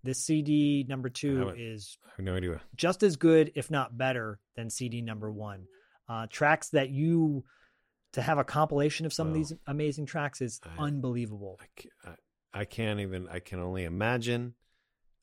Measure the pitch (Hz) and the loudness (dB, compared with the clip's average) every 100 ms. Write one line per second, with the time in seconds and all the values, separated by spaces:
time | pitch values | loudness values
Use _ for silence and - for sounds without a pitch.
0 | 127 127 - 156 147 151 147 143 131 135 | -4 -4 2 2 4 4 6 4 0 -4
1 | 127 123 147 135 123 120 117 110 101 - | -4 -2 0 0 0 -4 -10 -10 -12 -18
2 | - - 95 92 90 80 - - 165 185 | -18 -8 -2 0 -2 -4 -8 0 0 4
3 | 208 151 165 160 151 - 123 151 127 117 | 4 6 8 8 6 0 -2 0 -2 -2
4 | 131 127 110 104 _ - 113 - 123 117 | 0 0 -4 -8 _ -10 -8 -6 -4 -4
5 | 117 107 107 107 104 98 95 - _ _ | -6 -6 -6 -6 -8 -10 -14 -20 _ _
6 | - 113 113 - 147 156 - 151 135 139 | -8 -6 -6 2 4 4 4 2 2 0
7 | 160 170 160 139 - _ _ _ _ _ | 2 4 4 2 -6 _ _ _ _ _
8 | _ - 123 151 135 147 156 143 147 - | _ -4 0 2 2 2 2 4 2 0
9 | 160 - 160 160 147 160 - 143 151 139 | -4 -2 0 0 -2 -6 -6 -2 -2 -2
10 | 143 165 147 - 123 - - 82 147 147 | -6 -4 -4 -4 -6 -6 -14 -6 -4 -2
11 | 127 120 113 104 101 92 - - - _ | -2 -2 -4 -8 -12 -14 -20 -20 -20 _
12 | - 82 _ _ _ 98 101 - 113 104 | -20 -20 _ _ _ -8 -6 -2 -2 -2
13 | 98 92 90 87 - 92 90 92 87 87 | -2 -4 -6 -10 -8 -6 -4 -4 -4 -2
14 | 110 123 117 120 120 - _ _ _ _ | 0 0 0 -2 -4 -12 _ _ _ _
15 | _ _ | _ _